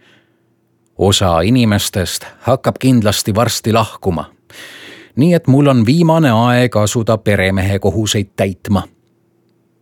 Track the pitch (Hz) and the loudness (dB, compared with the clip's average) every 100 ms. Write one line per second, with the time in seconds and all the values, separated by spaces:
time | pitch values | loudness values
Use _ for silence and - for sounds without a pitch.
0 | _ _ _ _ _ _ _ _ _ - | _ _ _ _ _ _ _ _ _ -2
1 | 95 98 95 82 92 127 113 101 - 104 | 0 0 0 0 2 2 2 0 -2 -4
2 | 85 - - - - 131 - - 131 127 | -6 -8 -12 -10 -2 -2 -2 -2 2 2
3 | 104 104 - 107 117 - 117 113 113 - | 2 -2 -2 -2 -2 -2 0 0 -2 -4
4 | 98 82 73 _ _ - - - - - | -6 -6 -8 _ _ -20 -20 -20 -20 -20
5 | - - 160 170 - 131 143 127 110 160 | -10 0 2 2 2 2 4 4 2 2
6 | 165 165 147 110 120 123 123 110 104 123 | 2 4 2 2 2 2 0 0 0 -2
7 | 110 110 - 101 95 98 95 101 101 92 | 0 0 0 0 0 0 -2 -2 -2 -2
8 | 107 107 98 - 98 92 - 98 - _ | -2 -2 -4 -4 -4 -4 -2 -2 -2 _
9 | _ _ _ _ _ _ _ _ | _ _ _ _ _ _ _ _